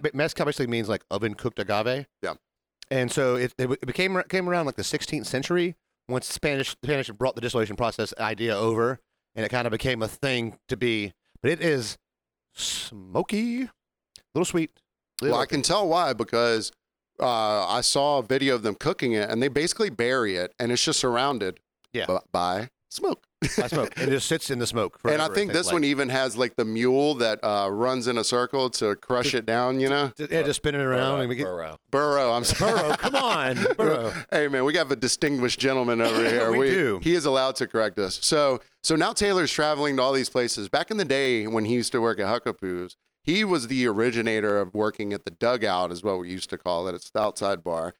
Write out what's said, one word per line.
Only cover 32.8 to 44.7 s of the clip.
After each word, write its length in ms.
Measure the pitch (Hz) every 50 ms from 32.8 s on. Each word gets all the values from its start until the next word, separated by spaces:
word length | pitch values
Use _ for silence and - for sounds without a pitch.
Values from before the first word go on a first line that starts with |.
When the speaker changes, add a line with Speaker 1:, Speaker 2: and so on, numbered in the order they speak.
| 165 151 -
Speaker 1:
come 180 | - - 233 277
on, 500 | 269 254 233 202 160 135 127 127 123 - 508
Speaker 2:
<laughs> 60 | -
Speaker 1:
Burrow. 360 | - - - 156 123 117 107 - 165 - -
Speaker 2:
Hey, 160 | - 160 147
man, 180 | 143 139 131 127
we 80 | 143 151
got 180 | 180 160 131
a 40 | 139
distinguished 640 | - 123 117 - - 165 147 143 131 120 120 - -
gentleman 420 | 123 135 135 131 123 120 120 117
over 220 | 113 117 113 113 117
Speaker 1:
<laughs> 60 | 113
Speaker 2:
here. 220 | 113 120 113 113
Speaker 1:
We 60 | 113 123
Speaker 2:
We, 100 | 135 135
Speaker 1:
do. 300 | 127 190 156 123 101 90
Speaker 2:
he 140 | - 160 175
is 100 | 175 139
allowed 300 | 147 131 131 131 131 131
to 100 | - 127
correct 300 | - - 113 110 104 90
us. 220 | 107 98 92 - -
So, 380 | - - 160 151 147 139 131 117 - _ _ _ -
so 120 | - 160
now 180 | 156 170 208 226
Taylor's 380 | - 208 202 196 185 160 -
traveling 440 | - - 151 151 151 143 147 147 139
to 60 | 131 127
all 100 | 135 139
these 160 | 135 123 -
places. 400 | - 127 123 117 - 117 101 95
Back 220 | - 143 170 -
in 60 | 220
the 80 | 208 185
day 420 | 139 135 135 139 131 123 113 104
when 180 | 110 113 113 110
he 80 | 107 123
used 180 | 123 110 - -
to 80 | 120
work 180 | 113 117 107 95
at 80 | 101
Huckapoo's, 680 | 98 113 120 - 120 101 - 98 92 90 87 90 90 - _ _ _ _ _ _
he 200 | 147 170 208 214
was 240 | 196 180 151 117
the 180 | 113 135 131 127
originator 720 | 117 101 104 113 127 113 117 110 113 110 110 104 107 101
of 160 | 101 98 90